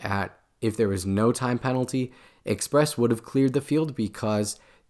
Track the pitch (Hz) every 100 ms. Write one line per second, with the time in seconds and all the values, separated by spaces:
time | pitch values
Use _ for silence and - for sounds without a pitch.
0 | 104 98 98 - _ _ 113 104 107 95
1 | 92 98 113 123 127 120 131 127 123 131
2 | 123 - - _ - 101 - 143 151 -
3 | 120 113 - 135 135 135 - 151 156 131
4 | 104 - 110 107 104 - _ _